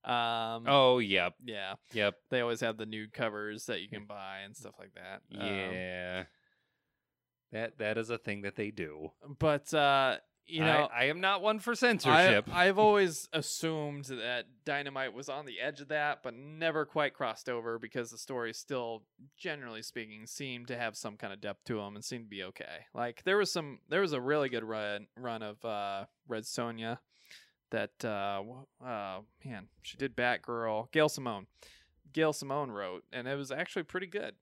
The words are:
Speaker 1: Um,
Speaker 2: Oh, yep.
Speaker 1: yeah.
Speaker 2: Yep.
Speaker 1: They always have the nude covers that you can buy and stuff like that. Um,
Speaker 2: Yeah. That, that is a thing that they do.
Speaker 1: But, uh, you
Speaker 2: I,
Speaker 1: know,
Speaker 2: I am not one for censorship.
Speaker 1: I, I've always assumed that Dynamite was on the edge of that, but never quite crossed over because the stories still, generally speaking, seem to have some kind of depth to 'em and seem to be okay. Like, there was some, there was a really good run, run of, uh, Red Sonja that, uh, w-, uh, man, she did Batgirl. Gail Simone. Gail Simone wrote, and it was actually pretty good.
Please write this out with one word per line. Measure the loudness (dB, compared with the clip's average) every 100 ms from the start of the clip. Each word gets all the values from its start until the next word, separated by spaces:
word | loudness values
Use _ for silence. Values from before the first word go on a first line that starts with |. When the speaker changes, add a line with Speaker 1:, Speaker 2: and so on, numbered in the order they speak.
Speaker 1:
Um, | 0 0 2 0 -2 -2 6
Speaker 2:
Oh, | 8 8 8
yep. | 6 4 4 -2
Speaker 1:
yeah. | -10 -8 -6 -8 _
Speaker 2:
Yep. | 2 2 2 _
Speaker 1:
They | 0
always | 0 0
have | -2 -2
the | -8
nude | -8 -10
covers | -4 -4 -2 -6 -8 -6
that | -6
you | -6
can | -12 -12
buy | -12 -10 -10
and | -12 -14
stuff | -18 -18
like | -20
that. | -16 -14 -14 _
Um, | -8 -4
Speaker 2:
Yeah. | -4 -4 -6 -6 -6 -6 -6 -8 _ _ _ _ _ _ _ _ _ _ _ _
That, | -6 -6 -4
that | -2 -2
is | -2
a | -4
thing | -4 -4
that | -6 -4
they | -6
do. | -4 -8 -8 -12 _ -18 0
Speaker 1:
But, | 2 2 2
uh, | 4 6 6 4 0 _ _ -8
you | 0
Speaker 2:
I, | 4
Speaker 1:
know, | 4 4
Speaker 2:
I | 2
am | 2 2
not | 2 4
one | 2 2
for | -2 4
censorship. | 4 4 8 10 10 8 4
Speaker 1:
I, | 4 6
I've | 8
always | 8 8 4 0 -4
assumed | -4 -2 -4 -2 -2 -4 -6 -8
that | -6 -2 -4 -6 _
Dynamite | -4 -2 -2 -4 -4
was | -4 -8
on | -8 -8
the | -4
edge | -4 -4
of | -4
that, | 0 0 -2
but | -6
never | -10 -12 -2 0 2
quite | 0 2 0
crossed | 0 -2 -2 -2
over | -2 -2 -4
because | -4 -4 -6
the | -8
stories | -6 -4 -4 -6
still, | -4 -4 -4 -8 _ _ -20 _
generally | -8 -6 -8 -8
speaking, | -8 -8 -10 -12 -14
seem | -8 -8 -8 -6
to | -4
have | -4 -4
some | -10 -8
kind | -10
of | -6
depth | -8 -8 -4
to | -4
'em | -4
and | -8
seem | -8 -8
to | -8
be | -8
okay. | -8 -10 -12 -14 -12
Like, | -6 -6 -2
there | 2 2
was | 2
some, | -2 -4 -12 _
there | 0
was | 2
a | 0
really | 2 2 2
good | -2
run, | -2 -4 -4 -4 -8 -10
run | -6 -6
of, | -6 -6
uh, | -4 -4 -4 -6 -8 _ -6
Red | -6
Sonja | -4 -4 -4 -4 -4 -6 _ _ -20 -20 _ _ _
that, | -2 -2 _
uh, | -4 -2 -2 -2
w-, | -6 -12 -18 _
uh, | -8 -6 -4 -8 -12 _
man, | -10 -10 -12 _
she | -16 -6
did | -4 0
Batgirl. | 0 0 -2 -4 0 -2 0
Gail | 4 4
Simone. | 2 -6 -8 -10 _ -20 -20 _ _ _
Gail | 2 2
Simone | 2 -2 -2 -2
wrote, | -4 -6 -6 _
and | -8 -4
it | -6
was | -4
actually | -4 -4 -4
pretty | -4 -6 -6
good. | -6 -8 -10